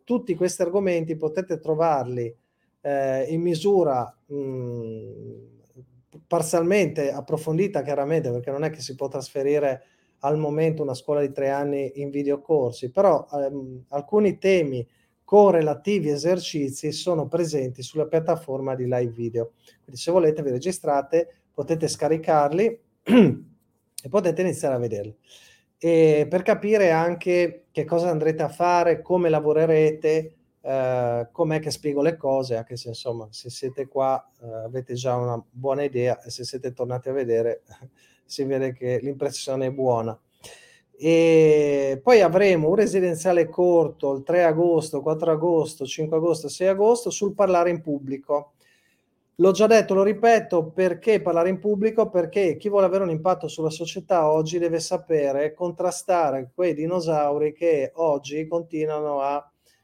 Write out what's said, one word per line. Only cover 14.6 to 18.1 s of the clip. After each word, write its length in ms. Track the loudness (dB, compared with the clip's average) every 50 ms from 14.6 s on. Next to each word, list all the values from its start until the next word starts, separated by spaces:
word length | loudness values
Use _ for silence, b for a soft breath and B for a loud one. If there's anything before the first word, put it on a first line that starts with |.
| 2 0 -2 -6 -8 _ _ _ _ _ _ _ _
con 260 | 4 8 8 8 8
relativi 580 | 6 4 2 2 -2 -2 -2 -2 -2 0 0 0
esercizi 840 | -2 0 0 0 0 0 -2 -6 -4 -4 -4 -4 -6 -6 -6 -6
sono 360 | -6 -4 -4 -2 -2 -2 -2 -2
presenti 540 | -2 -2 -2 0 -2 -2 -4 -4 -6 -10
sulla 240 | -14 -10 -4 -4 -4
piattaforma 680 | 0